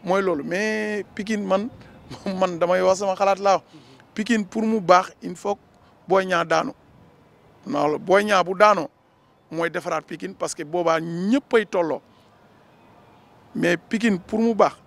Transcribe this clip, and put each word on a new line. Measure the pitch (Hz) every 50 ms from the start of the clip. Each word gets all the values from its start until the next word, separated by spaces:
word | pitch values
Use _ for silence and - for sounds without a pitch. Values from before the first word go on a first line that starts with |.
| -
Mooy | 180 185 196
loolu. | 196 185 170 143 139
Mais | 160 170 190 214 220 214 214 214 214 208 208 190 - -
Pikine | - 202 202 220 208 202
man, | 190 190 196 214 262 - - - - - -
<laughs> | - - - - - 202 190 185
man | 185 185 175 160
damay | 175 175 180 185
wax | 185 185 190 190
sama | 202 196 190
xalaat | 185 202 196 196 185
laa | 196 202 190
wax. | 165 - _ - 151 - - - - - _ _
Pikine | - 214 - 233 220 202
pour | 180 - 220
mu | 220 220 226 220
baax, | 180 165 180 180 190 - - _
il | - 185 185
faut | - - 202 202 - _ _ _ _ - - _ _ _
Boy | - 185 190 190
Niang | 185 180 170 170
daanu. | 165 165 160 - - - _ _ _ - - - - _ _ _ _ _ _ _ - _ _ -
Non, | - 143 143 147 147 151
Boy | 143 - - 180 202 208
Niang | 208 208 185 -
bu | 175 190
daanoo | 180 208 214 208 180 151 - _ _ _ _ _ _ _ _ _ _ _ _
mooy | 160 160 170 170
defaraat | 160 180 - 175 170 156
Pikine | 147 - 165 160 - 185 190
parce | - - 151 -
que | -
boobaa | 160 147 160 175 170 165 165 160
ñëppay | 165 170 170 170 180 202 240 285 - _ - 226 214
tolloo. | - - 185 170 156 135 - _ _ _ _ _ _ _ _ _ _ _ _ _ _ _ _ _ _ - - - _ - - _ _ - - _ - -
Mais | - 165 170 175
Pikine | 170 - - - 214 233 233 202 175
pour | - - 220 214
mu | 226 233 226
baax | 202 202 143 - - _